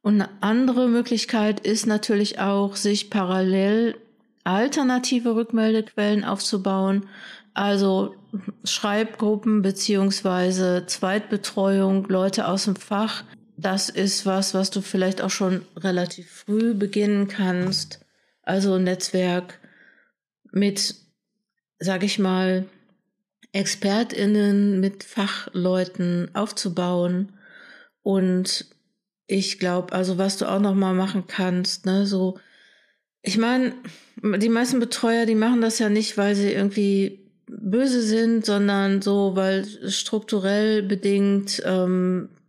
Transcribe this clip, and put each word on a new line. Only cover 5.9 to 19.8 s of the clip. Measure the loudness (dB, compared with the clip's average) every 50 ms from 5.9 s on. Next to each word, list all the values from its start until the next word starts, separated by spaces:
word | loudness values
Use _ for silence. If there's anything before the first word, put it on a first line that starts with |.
| -4 -2 0 2 2 0 0
aufzubauen, | -2 -4 -4 -2 -2 -2 -2 0 0 0 0 0 0 0 -2 -4 -6 -12 -20 -20 -20 -20 -20 -20 _ -6
also | -2 0 0 2 2 2 2 2 0 0 -4 -6 -12 -14 -12 -12 -12 -10 -12 -14 -10 -6
Schreibgruppen | -6 -4 -4 -2 -2 0 0 -2 -4 -4 -2 -2 0 0 0 0 2 2 2 2
beziehungsweise | 0 0 -2 -2 0 0 2 2 0 0 0 -2 0 0 2 2 0 0 0 0 0 0 0 -2
Zweitbetreuung, | -4 -6 -4 -2 -2 -2 -2 -2 -4 -6 -6 -6 -6 -2 0 0 2 2 2 2 2 2 0 0
Leute | 0 0 0 0 0 0 -2 -2
aus | -2 -2 -2 0
dem | -2 -2
Fach. | -4 -4 -4 -4 -2 -2 -2 -4 -8 -12 -16 -20 -20 _ _ _
Das | -6 -4 -2 -2 -2 -4 -4
ist | -2 -2 -2 -2 -2 -2 -2
was, | 0 0 0 0 0 0
was | -2 -2 -2
du | -2 -6
vielleicht | -4 -2 -2 0 0 0 -2 -2
auch | -4 -4
schon | -2 -2 0 0 0 -2 -4 -10 -10
relativ | -6 -4 -2 0 -2 -2 -4 -6 -12 -18 -20
früh | -20 -14 -6 -2 0 0 2 2 0
beginnen | 0 -2 0 0 0 2 2 2 2 0
kannst. | 0 0 0 0 0 0 0 0 -2 -2 -4 -6 -8 -14 -18 _ _ _ _ _ _ _ _ _
Also | -2 0 0 2 2 2
ein | 2 2
Netzwerk | 0 0 -2 -4 -2 -2 0 0 0 0 -2 -4 -6 -12 -20 -20 -20 _ -20